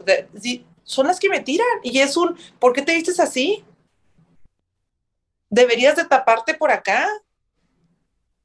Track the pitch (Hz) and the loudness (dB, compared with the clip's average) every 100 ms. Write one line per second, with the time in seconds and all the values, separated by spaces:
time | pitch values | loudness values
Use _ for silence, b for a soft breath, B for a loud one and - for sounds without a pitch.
0 | 190 156 - 208 247 247 - _ - - | 0 -2 -2 -10 -8 -8 -10 _ -8 -2
1 | 277 359 392 339 - 330 480 440 247 254 | 0 0 -2 -2 -2 -2 0 -2 -2 0
2 | 277 339 349 339 B B 247 247 277 330 | 0 0 -2 -4 B B 0 2 0 -2
3 | 330 359 311 254 285 427 - _ _ _ | -2 -2 -2 -2 -2 -4 -8 _ _ _
4 | _ _ _ _ - _ _ _ _ _ | _ _ _ _ -20 _ _ _ _ _
5 | _ _ _ _ _ 214 247 233 262 302 | _ _ _ _ _ 2 4 4 2 2
6 | 330 262 240 226 226 311 302 214 - 220 | 2 2 2 0 -2 -2 0 0 -2 -2
7 | 359 427 - _ _ _ _ _ _ _ | -2 -6 -12 _ _ _ _ _ _ _
8 | _ _ _ _ | _ _ _ _